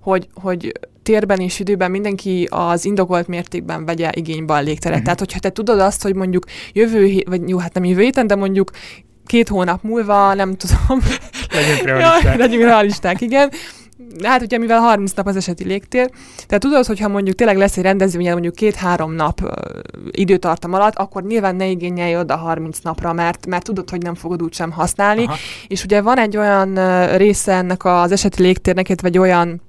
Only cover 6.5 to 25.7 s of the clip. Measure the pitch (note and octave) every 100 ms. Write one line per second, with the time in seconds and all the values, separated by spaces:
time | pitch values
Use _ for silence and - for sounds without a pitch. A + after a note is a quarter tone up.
6.5 | - - - A3+ A3 G3 F#3+ - F3+ E3+
7.5 | F#3 F3 F#3 F3+ F3+ A#3 C4+ A3+ G3+ G3
8.5 | F#3+ F#3+ - - - _ _ _ A#3 A3+
9.5 | G3+ F3+ F3+ G#3+ A#3 G#3 G3+ G3 G3 F#3+
10.5 | F#3+ F#3 - - C4 A3+ C4 - - -
11.5 | - - - - - E4 E4 - A#3 B3
12.5 | A#3 A#3 A3+ G#3 G3+ F#3 F#3+ A#3+ C4+ C#4
13.5 | D4+ - - - - A#3+ - A3+ B3+ A#3
14.5 | A#3+ A#3 A3+ A#3 G#3 G3 G3 G3 F#3+ F3+
15.5 | F3 F#3 F#3+ - B3 B3+ - - - -
16.5 | G#3 C4+ C#4+ B3+ G3+ G#3 G3+ G3 F#3+ A#3
17.5 | G3 G3 - F#3 G3 F#3+ E3+ F3 F3 E3+
18.5 | E3+ G#3+ G3+ F#3 F3 D#3+ D#3+ D#3 E3+ -
19.5 | - - - - - G1+ - F#3+ F#3 F3+
20.5 | E3 F3 F#3 G#3 - G3 G3 F#3+ A3+ G3
21.5 | F#3 F#3+ F#3 F3 F3 F3 E3+ E3 D3+ E3
22.5 | E3 D#3+ D3+ E3 D#3+ F3 E3+ E3+ F3 -
23.5 | F3+ F3+ G3 F3+ F3+ F3 E3+ E3 F3 E3
24.5 | - E3+ E3+ F3 - G3+ G#3+ A#3 D3+ -
25.5 | - -